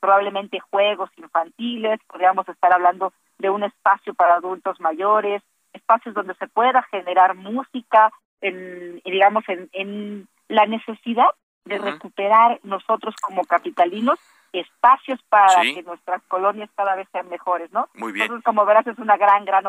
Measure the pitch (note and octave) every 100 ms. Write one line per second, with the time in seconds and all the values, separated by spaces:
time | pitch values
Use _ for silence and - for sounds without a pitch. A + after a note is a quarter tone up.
0 | G3 G3 G3+ G3 G3+ F#3+ - G3 G#3 G3
1 | F#3+ _ E4 E3+ E3+ - A#3 A#3+ G#3+ A3
2 | _ - F3+ F#3+ F#3 E3+ F3+ F3+ F3+ F#3
3 | F#3 - _ - G3 G3+ G3+ - G#3 G3
4 | - - F3 F3 F3+ F#3 F#3+ F3 E3 D#3+
5 | G3 G#3+ G3+ G3+ _ _ _ - - A3+
6 | A#3+ G#3 F#3+ F3+ - - B3 B3+ A#3+ G3+
7 | F3+ F3+ F#3 F#3+ F#3+ A#3 C4 B3+ - G3
8 | G#3+ - _ _ G3 F#3 F#3 F3+ F3 F3
9 | F#3+ F#3+ G3 G#3 A3+ F3+ F3+ F#3 G3 G#3
10 | G#3 G#3 G3 _ - A3 G#3 A3+ - A3
11 | - A#3 D#4 - _ _ - G3+ - D3+
12 | G3 - G3 A3 A#3 A3+ G3 F#3+ - A3
13 | G#3+ - - F#3+ F3 E3+ F3+ D#3+ F3 G3+
14 | A#3+ D#4+ _ _ _ F#3 - _ A#3+ C4
15 | - C4 _ G#3+ G3 F#3 F3 E3+ F3 E3+
16 | - F3+ - F#3 G3 G#3 G#3 - G3 F#3+
17 | F#3+ F#3 F3+ F3 - F3 E3 G#3 C#4 -
18 | A3 G3 G#3+ A#3 A#3 G#3+ G3+ G#3+ A3+ A3
19 | A3 G3+ G3+ G3+ G3 G3